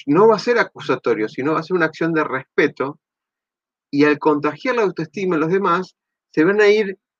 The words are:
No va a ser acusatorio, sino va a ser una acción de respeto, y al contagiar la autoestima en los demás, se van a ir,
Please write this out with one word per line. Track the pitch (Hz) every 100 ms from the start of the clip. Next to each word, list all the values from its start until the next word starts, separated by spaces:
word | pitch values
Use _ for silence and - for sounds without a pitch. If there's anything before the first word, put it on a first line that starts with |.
| 139
No | 160 220
va | 208
a |
ser | 240 233
acusatorio, | - - - 127 127 107 107
sino | - 143
va | 160
a |
ser | 160 180
una | 160
acción | - 165
de | 160
respeto, | 151 131 - - 147 - 135 151 _ _ _ _ _ _ _ _ _
y | 143 147
al | 143
contagiar | 156 147 147 147 254 240
la |
autoestima | 196 170 160 202 185 160
en |
los | 160
demás, | 196 190 175 185 _ _ _ _
se | 151
van | 165 208
a | 208
ir, | 214 196 190 _ _